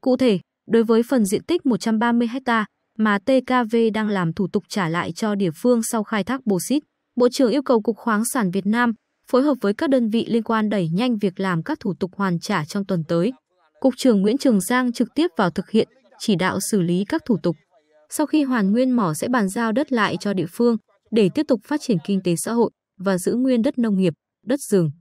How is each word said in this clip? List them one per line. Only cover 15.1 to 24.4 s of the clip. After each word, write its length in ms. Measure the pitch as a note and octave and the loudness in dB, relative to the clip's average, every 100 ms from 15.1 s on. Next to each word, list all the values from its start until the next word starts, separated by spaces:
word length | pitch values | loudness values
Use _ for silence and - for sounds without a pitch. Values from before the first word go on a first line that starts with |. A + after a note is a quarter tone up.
| - | 0
tiếp 120 | F4 - | -2 0
vào 120 | F#3 | -2
thực 200 | D#3+ - | -2 -2
hiện, 180 | A3 - _ _ - | 0 0 _ _ -10
chỉ 160 | - F3+ | -2 0
đạo 240 | F#3 G3+ | 0 -4
xử 220 | - G#3 | -2 0
lý 240 | E3+ F3 G3+ | 0 0 -2
các 120 | D#4+ - | -4 -2
thủ 120 | F#3+ | -2
tục. 120 | F3 D#3+ _ _ _ _ _ | 0 -4 _ _ _ _ _
Sau 160 | - D4+ | -4 0
khi 180 | D#4 | 0
hoàn 280 | C4+ B3 F#3+ | 0 0 2
nguyên 200 | A3+ C4 | 2 2
mỏ 220 | A#3+ F#3 | 2 0
sẽ 140 | D3+ - | -2 -2
bàn 220 | B3+ G3 | 0 0
giao 220 | G#3+ A3+ | -2 -2
đất 200 | G#3+ D#4 | -2 -2
lại 260 | A#3+ G3 F3 | 0 0 -2
cho 140 | G3+ | -4
địa 140 | F#3+ D#3+ | -4 -4
phương 260 | - A#3+ A3+ _ _ _ | 0 0 0 _ _ _
để 180 | A3+ G3 C#4+ | 2 2 0
tiếp 80 | D4+ | 0
tục 120 | A3+ - | -2 -2
phát 140 | D4 | -6
triển 160 | - E3+ - | -2 -2 0
kinh 160 | G3 | -2
tế 120 | F#3 E3+ | 0 -2
xã 180 | - | -2
hội 180 | A#3 G#3+ _ _ _ | 0 -2 _ _ _
và 180 | F#3 F#3 | -2 -2
giữ 160 | F3+ | 0
nguyên 280 | A#3 C4 A#3+ | 0 2 2
đất 160 | A#3 C#4 | 0 0
nông 200 | A3+ F#3+ | 0 2
nghiệp, 160 | F#3 D3+ _ _ | 0 -2 _ _